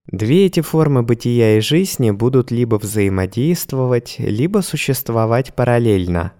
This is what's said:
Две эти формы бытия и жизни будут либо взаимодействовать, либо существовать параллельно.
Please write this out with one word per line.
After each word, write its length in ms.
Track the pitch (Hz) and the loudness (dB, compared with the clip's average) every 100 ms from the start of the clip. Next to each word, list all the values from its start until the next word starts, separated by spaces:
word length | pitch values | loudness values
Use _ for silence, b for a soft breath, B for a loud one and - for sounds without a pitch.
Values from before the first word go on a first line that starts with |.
| - | -12
Две 360 | 92 107 170 190 | -4 0 2 2
эти 140 | 175 | 0
формы 440 | 151 160 156 135 | 0 0 2 2
бытия 540 | 117 117 120 120 110 110 | 0 0 0 2 4 4
и 20 | |
жизни 500 | 107 156 190 - 117 | 2 0 0 0 0
будут 400 | 101 120 131 123 | 0 0 0 0
либо 260 | 117 120 107 | -2 0 -2
взаимодействовать, 1400 | 104 107 98 95 92 113 147 175 - 135 127 123 123 - | -2 0 0 0 -2 -2 -2 -2 -4 -4 0 -2 -4 -8
либо 420 | 110 104 165 208 | -4 -2 0 -2
существовать 960 | 180 151 - 131 - 113 113 117 131 | -2 -6 -4 -4 -2 -2 0 0 -2
параллельно. 760 | - 123 120 117 98 90 87 87 | -2 0 2 2 2 0 -2 -4